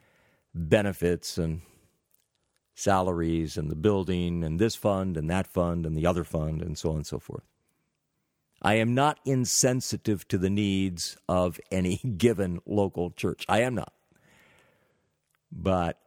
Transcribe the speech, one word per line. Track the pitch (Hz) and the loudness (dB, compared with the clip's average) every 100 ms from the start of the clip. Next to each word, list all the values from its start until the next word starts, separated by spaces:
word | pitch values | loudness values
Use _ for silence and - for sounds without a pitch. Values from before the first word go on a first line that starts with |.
| _ _ _ _ _ | _ _ _ _ _
benefits | 85 80 107 101 90 87 85 - - | -8 2 4 4 0 0 0 -4 -4
and | 82 82 - _ _ _ _ _ _ _ _ _ _ - | -2 -4 -10 _ _ _ _ _ _ _ _ _ _ -4
salaries | 98 95 92 85 82 82 78 85 | 2 2 2 0 0 0 -2 -4
and | 76 | -4
the | 78 | 2
building | 101 98 90 90 87 85 | 2 2 2 0 0 -2
and | 80 82 | -2 0
this | 113 - | 0 2
fund | 107 98 95 80 | 0 0 0 -2
and | 78 | -2
that | 90 - | -2 0
fund | 92 87 85 80 | 0 0 0 -2
and | 78 | 0
the | 85 | 2
other | 87 | 0
fund | 82 82 78 80 | -2 -2 -2 -4
and | 82 76 | -6 -4
so | 85 | -4
on | 78 | -4
and | 73 | -6
so | 62 | -10
forth. | - - - _ _ _ _ _ _ _ _ _ _ _ - | -10 -14 -16 _ _ _ _ _ _ _ _ _ _ _ 2
I | 110 | 2
am | 113 | 2
not | 123 147 - - | 2 2 0 0
insensitive | 135 120 - 127 127 - 104 - 101 - | 0 0 2 2 0 -4 -4 -2 -2 -2
to | 98 | 0
the | 95 | 2
needs | 101 101 95 95 85 - - - | 2 2 2 0 -2 -8 -8 -2
of | 90 90 80 - | 2 2 -2 -4
any | 95 90 95 | -2 0 0
<laughs> | 127 90 | -4 2
given | 120 104 92 87 - | 2 4 0 -4 -2
local | 104 98 85 87 | 0 0 0 -6
church. | - 98 - - | -4 -4 -4 0
I | 101 | 2
am | 127 113 | 2 -2
not. | - - _ _ _ _ _ _ _ _ _ _ _ _ _ _ _ | -6 -12 _ _ _ _ _ _ _ _ _ _ _ _ _ _ _
But | - 95 92 85 - | -4 0 2 0 -4